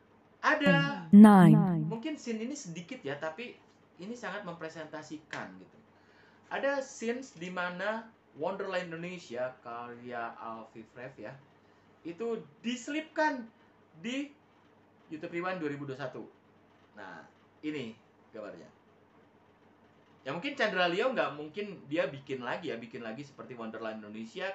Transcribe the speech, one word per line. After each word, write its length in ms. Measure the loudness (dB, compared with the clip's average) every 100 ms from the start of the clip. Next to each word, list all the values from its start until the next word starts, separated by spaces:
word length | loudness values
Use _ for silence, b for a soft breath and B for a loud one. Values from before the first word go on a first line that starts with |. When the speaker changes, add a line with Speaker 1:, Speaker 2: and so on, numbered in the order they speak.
| -20 -20 -20 -2
Speaker 1:
ada 600 | 2 4 6 4 4 -2 10
Speaker 2:
Nine. 720 | 12 12 12 12 10 6 2 0
Speaker 1:
mungkin 320 | -4 -6 -8
scene 240 | -6 -6
ini 120 | -6 -8
sedikit 440 | -10 -12 -12 -10
ya, 160 | -8 -6
tapi 400 | -8 -8 -12 -14 -20 -20 -20 -16
ini 160 | -12 -10
sangat 280 | -10 -10
mempresentasikan 1040 | -10 -10 -10 -12 -12 -12 -12 -14 -10 -10 -10 -14
gitu. 180 | -20 -20 -20 -20 -20 -20 -20 -20 -10
Ada 320 | -4 -2 -2
scenes 480 | -6 -6 -6 -6 -8 -12
di 120 | -10
mana 600 | -6 -6 -4 -4 -6 -8 -20 _ -8
Wonderland 560 | -6 -4 -4 -4 -4
Indonesia 600 | -8 -10 -12 -10 -6 -6 -8
karya 680 | -14 -12 -12 -12 -10 -8 -8 -10
Alfie 480 | -12 -12 -14 -18 -18
Rev 200 | -16 -16 -14
ya, 160 | -14 -16 -20 -20 -20 -20 -20 -16
itu 360 | -12 -8 -6 -6 -10 -10
diselipkan 840 | -8 -6 -6 -6 -4 0 0 0 -10 -18 -20 -20 -20 -12
di 320 | -8 -6 -8 -12 _ _ -20 -20 -20 -20 -16
YouTube 240 | -12 -8 -6
Rewind 240 | -6 -4
dua 80 | -6
ribu 160 | -6
dua 160 | -10 -10
puluh 40 | -10
satu. 140 | -10 -16 -20 _ -20 -20 -20 -20 -18
Nah, 320 | -16 -16 -20 -20 -20 -12
ini 320 | -8 -8 -8 -12 -20 _ -20
gambarnya. 340 | -14 -14 -14 -20 -20 -20 -20 -20 -20 -20 -20 _ -20 -20 -20 -20 -20 -20 -16 -10
Ya 60 |
mungkin 240 | -6 -6 -2
Chandra 320 | 0 2 2
Leo 240 | 2 0
nggak 240 | 0 -2 -2
mungkin 480 | -10 -8 -10 -10 -6
dia 220 | -2 -2
bikin 340 | -4 -8 -6
lagi 300 | -6 -6 -6
ya, 80 | -8
bikin 240 | -10 -10
lagi 180 | -10 -10
seperti 320 | -14 -16 -14
Wonderland 480 | -10 -10 -8 -8 -8
Indonesia 480 | -10 -12 -10 -8 -8